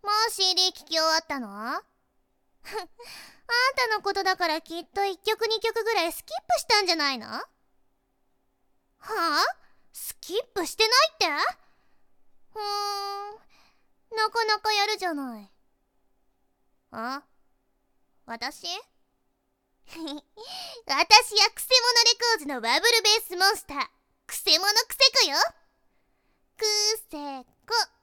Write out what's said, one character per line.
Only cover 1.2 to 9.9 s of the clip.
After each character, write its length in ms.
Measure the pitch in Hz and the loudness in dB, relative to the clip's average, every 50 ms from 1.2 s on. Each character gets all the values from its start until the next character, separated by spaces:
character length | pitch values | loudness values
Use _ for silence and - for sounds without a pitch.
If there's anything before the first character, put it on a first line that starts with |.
| 320 _ | 0 _
た 100 | 294 269 | -8 -8
の？ 100 | 240 202 | -8 -10
<laughs> 0 | |
あ 240 | 196 202 214 240 285 | -12 -10 -8 -6 -6
ん 60 | 370 - _ _ _ _ _ _ _ _ _ _ _ _ _ _ _ _ - 403 427 415 - - _ 480 466 - - - - - - _ - 466 480 508 523 539 | -6 -8 _ _ _ _ _ _ _ _ _ _ _ _ _ _ _ _ -10 -10 -10 -10 -10 -16 _ -20 -20 -18 -20 -20 -20 -20 -20 _ -2 0 2 2 2 2
た 100 | 539 508 453 440 | 2 0 0 0
の 60 | 415 | 0
こ 140 | - 403 392 | 0 -2 -2
と 80 | 392 | 0
だ 160 | 381 381 370 370 | 2 0 0 2
か 100 | 359 330 | 0 0
ら 140 | 302 330 | 0 -2
き 160 | - - 330 339 | -6 -8 -12 -12
っ 80 | 339 _ _ | -12 _ _
と 100 | 392 403 | -2 -2
一 140 | 392 370 - | -2 -2 -2
曲 280 | _ - 440 427 440 | _ -2 0 0 0
二 140 | 453 440 427 | -2 -2 0
曲 240 | 427 453 440 466 427 | -2 -2 -2 -2 -2
ぐ 80 | 440 | 0
ら 120 | 466 403 330 | 0 0 0
い 80 | 339 | -2
ス 120 | 320 - - | -4 -8 -12
キ 80 | - | -10
ッ 40 | 622 719 _ - | -10 -10 _ -2
プ 100 | 719 587 | -2 -2
し 80 | - | 2
た 140 | - 466 415 | 2 2 2
ん 60 | 403 | 4
じ 60 | 349 | 2
ゃ 40 | 339 | 0
な 160 | 330 285 277 | 0 0 -2
い 60 | 269 240 | -2 -4
の？ 80 | 220 | -8
は 180 | - 214 254 494 - _ _ _ _ _ _ _ _ _ _ _ _ _ _ _ _ _ _ _ _ _ _ _ _ _ _ _ _ _ _ | -10 -10 -10 -10 -12 _ _ _ _ _ _ _ _ _ _ _ _ _ _ _ _ _ _ _ _ _ _ _ _ _ _ _ _ _ _
あ？ 460 | - - 440 415 339 330 294 302 370 508 - _ _ - - _ _ - | -10 -6 -4 -2 0 2 2 4 2 2 0 _ _ -20 -20 _ _ -20